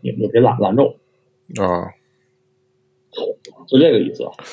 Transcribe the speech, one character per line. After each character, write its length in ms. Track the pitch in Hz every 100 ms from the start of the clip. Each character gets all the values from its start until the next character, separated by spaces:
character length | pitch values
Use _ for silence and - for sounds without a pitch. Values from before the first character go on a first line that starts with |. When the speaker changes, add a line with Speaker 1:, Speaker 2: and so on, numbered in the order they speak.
Speaker 1:
你 100 | 127
们 100 | -
就 60 | 104
别 120 | 117
拦， 200 | 120 -
拦 160 | 98 117
着 80 |
我。 800 | 143 - _ _ _ _ - 131
Speaker 2:
啊。 260 | 95 87 - - _ _ _ _ _ _ _ _ _ _ _ - - - - - -
Speaker 1:
就 140 | 131
这 120 | 160
个 80 | 113
意 140 | -
思， 100 | - - - -